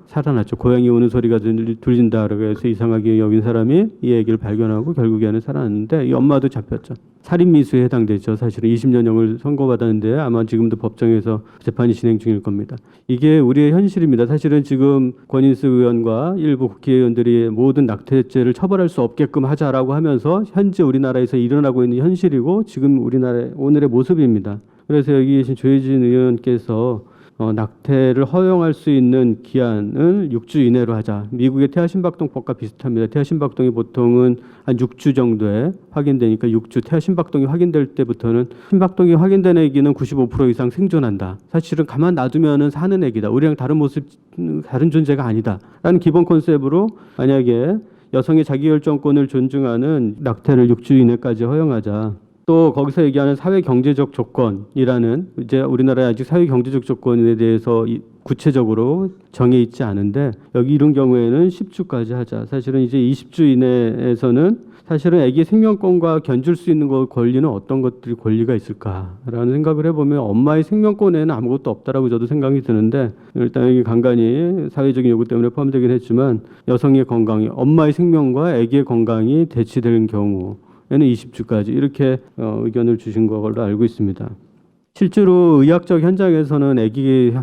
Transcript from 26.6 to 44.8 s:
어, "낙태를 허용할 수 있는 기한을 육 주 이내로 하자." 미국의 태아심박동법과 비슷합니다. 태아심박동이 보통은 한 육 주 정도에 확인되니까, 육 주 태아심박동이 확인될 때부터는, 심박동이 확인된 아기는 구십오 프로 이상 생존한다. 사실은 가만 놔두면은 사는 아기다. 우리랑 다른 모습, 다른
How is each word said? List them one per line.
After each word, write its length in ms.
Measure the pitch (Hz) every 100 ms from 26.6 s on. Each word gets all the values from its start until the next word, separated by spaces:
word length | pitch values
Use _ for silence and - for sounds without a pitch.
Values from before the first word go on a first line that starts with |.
| 110 110 123 110 - _ - -
어, 140 | 110
"낙태를 720 | 107 110 - - 135 131 127
허용할 500 | 135 175 185 185 165
수 160 | 147 -
있는 500 | 139 123 131 123 107
기한을 840 | - 131 120 107 104 120 165 202 165
육 160 | 117 113
주 140 | 156
이내로 320 | 123 123 117
하자." 320 | 113 107 104 104
미국의 360 | 123 127 135 139
태아심박동법과 840 | 170 170 190 175 170 151 135 120
비슷합니다. 540 | 123 107 - 135 113 113
태아심박동이 640 | 147 139 160 143 - 127
보통은 640 | 113 117 - 120 123 123 120 - -
한 140 | - 123
육 180 | 127 -
주 160 | 151
정도에 600 | 131 120 110 107 104 151 190 -
확인되니까, 580 | 151 143 131 117 110 120
육 200 | 113 113
주 100 | 127
태아심박동이 640 | - 165 156 175 165 147
확인될 440 | 135 165 175 156 135
때부터는, 580 | - 120 117 117 117 123 - -
심박동이 460 | 196 185 190 180 165
확인된 420 | 185 196 185 170
아기는 360 | 156 139 143
구십오 360 | 143 120 139 127
프로 180 | 113 131
이상 220 | 117 123
생존한다. 680 | 143 190 160 127 98 95 98 _
사실은 360 | 165 160 160 147
가만 300 | 135 170 170
놔두면은 540 | 127 151 156 143 143
사는 340 | 147 180 196
아기다. 260 | 143 110 104
우리랑 280 | 120 156 147
다른 180 | 127 156
모습, 300 | 143 151 143 _ _ - 170 151 -
다른 240 | 131